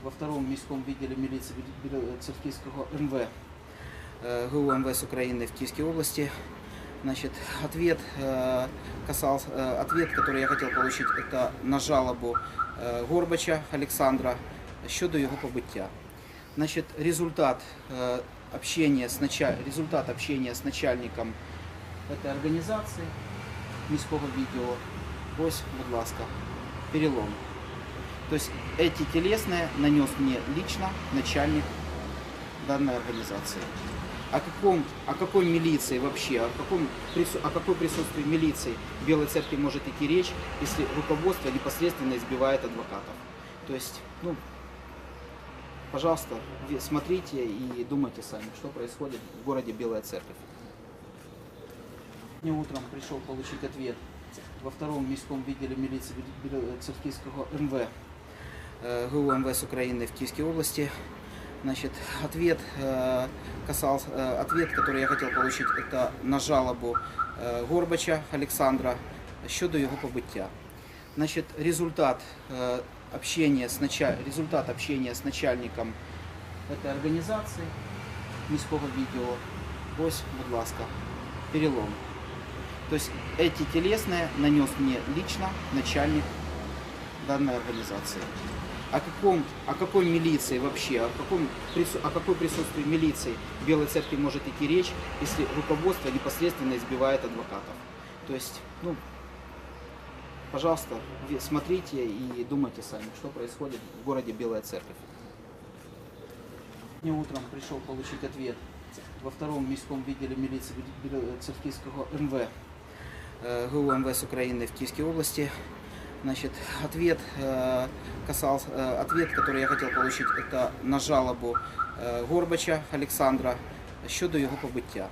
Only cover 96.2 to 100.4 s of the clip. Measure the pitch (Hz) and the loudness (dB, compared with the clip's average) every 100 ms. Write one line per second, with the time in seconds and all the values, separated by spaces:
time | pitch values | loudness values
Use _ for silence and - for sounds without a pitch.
96.2 | 139 - 170 170 131 127 120 127 135 135 | 0 2 2 2 0 0 0 4 4 4
97.2 | 123 113 110 101 - - - - - - | 2 -4 -6 -8 -8 -12 -12 -14 -14 -14
98.2 | - 135 - - - - 175 156 - - | -6 -6 -6 -10 -12 -6 -4 -4 -6 -12
99.2 | - - - - - - - - - - | -14 -14 -14 -14 -14 -12 -14 -14 -14 -14
100.2 | - - | -14 -14